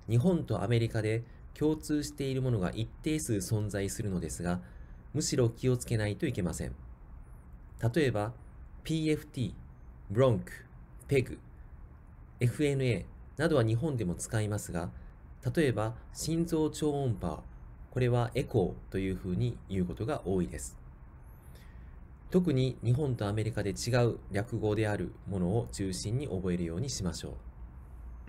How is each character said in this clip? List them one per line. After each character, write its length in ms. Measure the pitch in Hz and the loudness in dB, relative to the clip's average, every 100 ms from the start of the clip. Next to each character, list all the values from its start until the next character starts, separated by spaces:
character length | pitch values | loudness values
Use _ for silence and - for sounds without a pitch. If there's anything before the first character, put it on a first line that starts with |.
| - | 2
日 100 | 117 | 4
本 260 | 175 170 | 6 4
と 180 | 123 101 | 2 0
ア 60 | 101 | 4
メ 120 | 117 | 4
リ 80 | 117 | 4
カ 120 | 110 | 2
で 220 | 107 113 120 - - | 2 2 -2 -14 -12
共 220 | - 151 156 | 0 2 2
通 260 | - 147 | 0 0
し 100 | 147 | 0
て 120 | - | -2
い 100 | 135 | -2
る 80 | 131 | 2
も 80 | 127 | 2
の 80 | 110 | 2
が 140 | 90 | 2
一 140 | - 113 - | 0 -4 -2
定 180 | 156 156 | 0 0
数 140 | - | 2
存 340 | 101 - 107 104 | 0 2 0 2
在 200 | 98 98 | 0 -2
す 140 | - | -2
る 80 | 104 | -2
の 100 | 90 | 0
で 100 | 78 | -2
す 120 | - | -2
が、 180 | 87 180 - - - - - | 0 0 -2 -14 -14 -16 -6
む 80 | 147 | -2
し 140 | - 139 | 0 4
ろ 120 | 117 | 4
気 200 | - 127 | 4 2
を 80 | 123 | 2
つ 100 | - | 2
け 100 | 113 | 0
な 120 | 104 | 0
い 80 | 98 | 0
と 100 | 147 | 0
い 60 | |
け 100 | 113 | 0
ま 100 | 87 | 0
せ 140 | 78 60 | 0 -4
ん。 80 | - - - - - - - - - - - 117 | -6 -14 -16 -16 -16 -16 -16 -18 -18 -16 -2 0
例 120 | 165 135 | 4 4
え 40 | |
ば、 220 | 104 104 - - - - - | 2 0 -4 -16 -16 -16 -10
ピ 240 | - 160 156 | -2 0 2
ー 40 | |
エ 40 | 151 | 2
フ 100 | - | -2
テ 140 | 135 | -4
ィ 60 | 101 | -4
ー、 60 | - - - - - - | -4 -14 -16 -18 -14 -2
ブ 100 | 107 | 6
ロ 120 | 131 | 6
ン 80 | 98 | 6
ク、 120 | - - - - - - - | -2 -12 -16 -18 -16 -10 2
ペ 140 | 139 | 2
グ、 160 | - - - - - - - - - - - - | 2 -6 -14 -18 -16 -16 -18 -18 -18 -18 -12 0
エ 80 | 120 | 2
フ 180 | 135 | 4
エ 120 | 143 135 | 2 4
ヌ 80 | |
エ 220 | 127 92 - - - - | 2 2 -2 -14 -10 0
ー 40 | |
な 80 | 165 | 4
ど 80 | 143 | 6
は 80 | |
日 140 | 110 117 | 6 4
本 180 | 160 123 | 2 0
で 80 | |
も 100 | 87 | 0
使 260 | - - 110 | -2 -2 0
い 80 | 104 | 0
ま 100 | 104 | -2
す 120 | - | -2
が、 200 | 87 87 - - - - - 127 | -2 -2 -6 -14 -16 -18 -6 -2
例 140 | 165 143 | 2 4
え 40 | |
ば 240 | 104 110 117 - | 4 0 -2 -12
心 340 | - 151 165 170 | -6 0 2 2
臓 240 | 160 151 | 2 2
超 220 | - 151 143 | 2 0 2
音 120 | 131 | 2
波、 280 | 98 87 73 - - - - - | 2 0 -2 -8 -14 -16 -16 -4
こ 100 | 127 | 2
れ 80 | 123 | 4
は 220 | 120 117 | 4 2
エ 100 | 123 | 0
コ 320 | - 110 90 - - | 2 4 2 0 -4
ー 40 | |
と 60 | 95 | 0
い 120 | 95 | 0
う 60 | 90 | 0
ふ 140 | 92 | 0
う 60 | 90 | 2
に 220 | 120 - - | 0 -2 -2
言 140 | 95 | 0
う 20 | 87 | 0
こ 80 | |
と 120 | 85 110 | 0 -2
が 200 | 139 87 | -2 2
多 140 | 95 | 2
い 40 | 82 | 2
で 120 | 80 | -2
す。 180 | - - - - - - - - - - - - - - - - - | -8 -12 -16 -18 -18 -18 -18 -18 -16 -16 -16 -16 -16 -16 -16 -16 2
特 220 | 185 175 | 4 6
に 260 | 131 131 - | 4 4 2
日 80 | 110 | 2
本 240 | 127 143 120 | 4 4 2
と 100 | 101 | 0
ア 60 | |
メ 100 | 107 | 2
リ 80 | 107 | 0
カ 140 | 107 | 0
で 60 | 101 | 0
違 200 | 90 120 123 | -2 2 4
う 140 | 120 - - | 4 2 -2
略 300 | 101 104 113 | -2 0 0
語 160 | 107 104 | 2 4
で 100 | 107 | 2
あ 100 | 98 | 2
る 160 | 87 - - | -2 -6 -4
も 140 | 95 | 0
の 80 | 87 113 | 2 2
を 100 | - | 0
中 200 | - 95 | -2 -2
心 260 | 90 104 123 | -2 -2 -2
に 100 | 151 | 0
覚 240 | 92 92 | -2 0
え 40 | 87 | 2
る 80 | |
よ 120 | 82 85 | 0 -2
う 40 | |
に 80 | 135 | -2
し 120 | - | -2
ま 100 | 90 | -2
し 120 | - | -2
ょ 60 | 73 | -6
う。 20 | - - - - - - - - - | -8 -12 -14 -14 -14 -14 -14 -12 -12